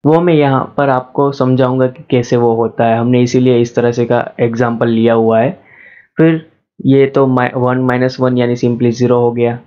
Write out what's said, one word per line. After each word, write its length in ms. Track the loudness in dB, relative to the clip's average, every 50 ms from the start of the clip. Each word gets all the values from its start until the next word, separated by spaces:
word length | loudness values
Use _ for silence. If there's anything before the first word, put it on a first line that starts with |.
| 2
वो 160 | 2 2 2
मैं 140 | 2 2 2
यहाँ 300 | 2 2 2 0 -2 -4 -4 -4
पर 120 | -2 0 0
आपको 420 | 0 -2 -4 -6 -4 -2 -2 -2
समझाऊंगा 540 | -2 -2 0 0 2 0 0 0 0 0 -2
कि 160 | -2 -4 -8 -8 _
कैसे 260 | -2 -2 0 0 0
वो 180 | 0 2 0 0
होता 320 | 0 -2 -4 -2 -2 -2
है, 120 | 0 0 0
हमने 240 | 0 0 2 2
इसीलिए 360 | 2 2 0 0 2 2 2 2
इस 140 | 0 0 -2
तरह 180 | -2 -2 0
से 120 | 0 -2 -2
का 200 | 0 0 -2 -2 -4 -4 -4
example 480 | -4 -4 -2 -2 -2 -2 -2 -2 -2 -2
लिया 260 | 0 2 2 2 2
हुआ 260 | 2 2 2 2 2
है। 100 | 0 0 -4 -8 _ _ -20 -20 -20 -20 -20 -20 _ _ _ 0
फिर 280 | 2 2 2 0 -6 -12 _ _ _ _ _ _
ये 260 | 0 2 2 2 2
तो 180 | 2 2 0 0 2
mi-, 260 | 2 0 -2 -2 -2
वन 240 | -2 -2 -2 0 -2
माइनस 360 | -2 -2 -2 0 -2 -2 -2 -2
वन 180 | -2 -2 0 0
यानी 180 | 0 -2 -2
simply 340 | -2 -2 -2 -2 0 0 -2
zero 280 | 0 0 0 2 2 2
हो 120 | 2 0
गया। 220 | 0 0 -2 -2 -2 -6 -12